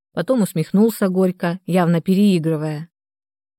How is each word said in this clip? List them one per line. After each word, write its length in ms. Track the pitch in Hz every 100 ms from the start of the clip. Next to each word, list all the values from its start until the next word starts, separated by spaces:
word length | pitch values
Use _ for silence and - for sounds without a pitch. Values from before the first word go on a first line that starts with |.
| _
потом 300 | - 175 254
усмехнулся 680 | 190 165 156 185 226 - 196
горько, 520 | 185 185 180 175 175 -
явно 340 | 175 170 170
переигрывая. 880 | 160 190 208 180 156 160 156 151 165 _ _ _ _ _ _